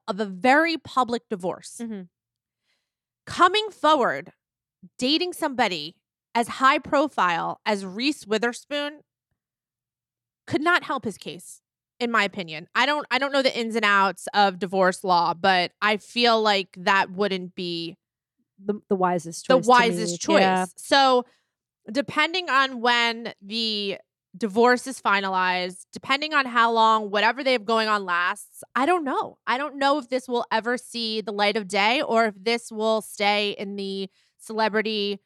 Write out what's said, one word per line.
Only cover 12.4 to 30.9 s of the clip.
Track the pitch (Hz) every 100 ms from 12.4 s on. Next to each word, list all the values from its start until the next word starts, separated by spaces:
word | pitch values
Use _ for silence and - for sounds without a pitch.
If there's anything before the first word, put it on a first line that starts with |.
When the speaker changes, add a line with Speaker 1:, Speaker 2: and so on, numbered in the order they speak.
| 165 156 -
Speaker 1:
I | 226 262
don't, | 294 262
I | 254
don't | 277
know | 277
the | 262 233
ins | 226 226
and | 208
outs | 202 196 175 -
of | 208 202 180
divorce | 185 190 185 185
law, | 190 175 170
but | 170 196 185 175 -
I | 208 214
feel | - 240 233 226
like | 214 196 180 190
that | 185 196 190
wouldn't | 185 202 185 180 -
be | 175 170 165 - _ _ _ _ _ _
Speaker 2:
The, | 196 208 -
the | 190
wisest | 180 180 165 160 -
Speaker 1:
the | 254
Speaker 2:
choice | 214
to |
Speaker 1:
wisest | 247 240 175 175
Speaker 2:
make. | 175
Speaker 1:
choice. | - 208
Speaker 2:
Yeah. | 190 185 185 -
Speaker 1:
So | - 277 269 247 240 _ _ _ _ _ -
depending | 233 220 302 311 359 339
on | 262 269 254
when | 233 240 233 226 226 -
the | 196 226 220 208 202 180 - _ _ 185
divorce | 220 202 247 247 269
is | 247
finalized, | 226 196 196 185 185 180 180 180 -
depending | - - 277 302
on | 294 262
how | 233 233
long | 226 220 220 208
whatever | 202 214 247
they | 262
have | 247 202
going | 226 220
on | 208 185
lasts, | 175 180 208 - - - 240
I | 277
don't | 359
know. | 277 370 - - -
I | 247
don't | 294 277
know | 277 294
if | 240
this | 254 262
will | 240 -
ever | 220 214 247
see | -